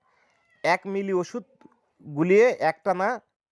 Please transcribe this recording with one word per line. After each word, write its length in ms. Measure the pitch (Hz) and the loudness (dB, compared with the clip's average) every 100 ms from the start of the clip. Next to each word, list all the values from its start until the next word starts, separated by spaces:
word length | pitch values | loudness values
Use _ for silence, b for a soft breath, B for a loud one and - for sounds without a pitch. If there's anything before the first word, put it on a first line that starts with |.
| _ _ _ _ _ _ | _ _ _ _ _ _
এক 180 | 156 185 196 | -2 -2 -2
মিলি 280 | 196 196 | -6 -2
ওষুধ 300 | 180 170 240 - _ - _ _ _ | -2 -4 -10 -14 _ -20 _ _ _
গুলিয়ে 460 | 139 143 175 202 247 | -10 -4 2 4 4
একটানা 720 | - 156 - 202 180 202 233 _ _ _ | 2 -2 -2 -4 -2 -2 -6 _ _ _